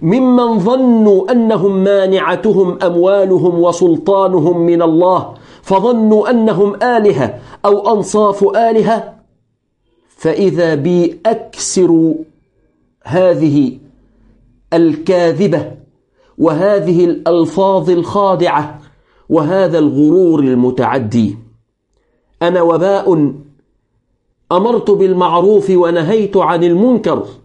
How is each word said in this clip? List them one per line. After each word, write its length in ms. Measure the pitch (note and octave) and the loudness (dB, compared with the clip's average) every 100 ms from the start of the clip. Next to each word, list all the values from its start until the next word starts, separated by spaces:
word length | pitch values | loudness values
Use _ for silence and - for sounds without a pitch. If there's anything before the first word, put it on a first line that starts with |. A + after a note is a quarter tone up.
ممن 560 | D#3+ A#3+ B3+ B3 A#3+ A3 | -2 0 2 2 2 0
ظنوا 760 | F#3+ C4 B3+ A3+ G#3+ F#3+ F#3+ | 0 0 2 2 4 2 2
أنهم 520 | B3 A3 G#3 G3 F#3+ | 0 0 0 0 0
مانعتهم 960 | F#3+ G3+ F#3+ F#3+ D#3 F3+ A3 F#3+ F3+ F3 | 0 2 2 0 -2 -2 0 0 0 -2
أموالهم 760 | F#3 F3 F#3 G3+ F#3+ F3+ F3+ E3+ | -2 0 2 2 2 0 0 0
وسلطانهم 1000 | E3+ E3+ F3+ D#3 - G3 F#3+ F#3 D3+ F3 | 0 0 0 0 0 0 0 0 0 0
من 220 | E3+ E3+ | 0 0
الله، 520 | E3 D#3+ F3+ F3 A2+ - - - | 0 2 2 0 -4 -16 -20 -14
فظنوا 680 | - F#3+ A3 A#3+ A3 G#3+ G#3+ | -2 0 0 0 2 2 2
أنهم 520 | A#3+ A3 F3+ G3+ G3+ | 0 0 0 -2 -2
آلهة 560 | B3 A#3+ G#3 E3+ A#2+ - - - | -2 0 0 0 -2 -6 -20 -4
أو 300 | G3+ G#3 - A3 | 0 0 0 -2
أنصاف 480 | F3+ G#3+ G#3 G3 G3 G3+ | -2 0 0 2 0 2
آلهة، 600 | A3+ A3 G#3 A3 - - _ _ _ _ _ _ _ _ _ _ | 0 0 0 -2 -6 -20 _ _ _ _ _ _ _ _ _ _
فإذا 560 | D#3+ D#3+ G3 D#3+ E3+ | -4 0 0 0 0
بي 460 | D3+ D3+ F3 E3+ - A3 | 0 0 0 0 -2 -4
أكسر 880 | A3+ - - - G3 F3 E3 D#3+ D#3 - _ _ _ _ _ _ _ | -4 -6 -12 -6 0 2 2 2 -2 -10 _ _ _ _ _ _ _
هذه 760 | - F3 F#3 D#3 D#3 C#3+ B2+ - - _ _ _ _ _ _ _ - | -4 0 2 2 0 0 -2 -4 -20 _ _ _ _ _ _ _ -4
الكاذبة 1000 | E3+ E3 D3+ - F3+ E3+ D3+ F#3+ D#3 - - _ _ _ _ _ - | 0 0 0 -2 0 0 0 -2 -2 -6 -16 _ _ _ _ _ -2
وهذه 680 | D#3+ D3+ G3 G3+ E3 E3+ | -2 0 0 0 0 0
الألفاظ 880 | E3+ D3+ D#3+ E3+ D#3+ F#3 G3 F#3+ D#3+ | 0 -2 -2 0 0 -2 0 0 0
الخادعة 880 | F3 - G3+ G3 F3 E3+ D3 D3 - - _ _ _ - | -2 -2 -2 -2 0 -2 -2 -6 -12 -20 _ _ _ -4
وهذا 500 | D#3+ D3+ F#3+ F3+ D#3+ | -2 0 0 0 0
الغرور 640 | D3 C3 D3+ F3+ F3+ D#3 | 0 2 2 4 2 2
المتعدي. 960 | C3+ B2 B2 B2+ A2+ C3 G#2+ A#2 G#2+ - - _ _ _ _ _ _ _ _ - | 0 0 0 -2 -2 -2 -2 -2 -2 -4 -16 _ _ _ _ _ _ _ _ -6
أنا 200 | E3+ F3+ | -2 0
وباء 680 | E3+ E3 F#3+ G3 - E3 C#3+ - - _ _ _ _ _ _ _ _ _ - | 0 0 0 -2 0 0 0 -4 -18 _ _ _ _ _ _ _ _ _ -4
أمرت 380 | F3 A3 A#3 - | -2 0 -2 0
بالمعروف 800 | F#3+ F#3+ F3+ F3 E3+ F#3 G#3+ G3 | 0 2 0 0 0 2 2 2
ونهيت 680 | F3+ E3+ E3+ D#3 A3 G3 G3+ | 2 2 0 -2 -2 0 -2
عن 280 | D#3+ E3+ | 0 0
المنكر 640 | F3 E3+ B3 A#3 F3 B2+ G2+ - | 0 2 2 0 0 -4 -6 -16